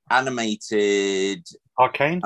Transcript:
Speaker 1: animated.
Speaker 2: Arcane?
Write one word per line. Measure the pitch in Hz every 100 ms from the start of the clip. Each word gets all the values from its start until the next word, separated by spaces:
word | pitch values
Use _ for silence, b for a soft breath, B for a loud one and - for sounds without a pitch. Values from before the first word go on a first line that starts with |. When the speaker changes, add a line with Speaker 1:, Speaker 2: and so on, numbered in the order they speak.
| -
Speaker 1:
animated. | 123 131 120 113 107 - 107 104 101 98 95 98 95 - - _ -
Speaker 2:
Arcane? | 123 - 143 180